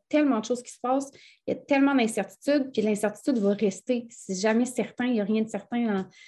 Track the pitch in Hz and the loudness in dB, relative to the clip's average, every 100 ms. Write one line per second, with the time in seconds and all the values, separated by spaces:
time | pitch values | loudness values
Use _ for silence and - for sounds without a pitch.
0 | - 302 294 220 214 240 - - 247 269 | -2 0 2 0 -2 -6 -6 -8 -2 -2
1 | 269 - - - - - - 277 277 277 | -2 -12 -20 -14 -8 -6 0 4 4 4
2 | 220 220 190 - - 285 262 - 214 208 | 2 0 -6 -6 0 0 0 -2 0 0
3 | 208 208 - 240 196 202 214 - - 247 | -2 -4 -2 0 2 2 0 -2 -4 -4
4 | 240 - - 185 214 226 247 - 208 - | -4 -14 -10 -2 2 2 0 -2 -4 -4
5 | 247 233 196 214 220 202 - 240 233 196 | -2 0 0 0 -2 -6 -6 -4 -2 -2
6 | 185 - | -4 -10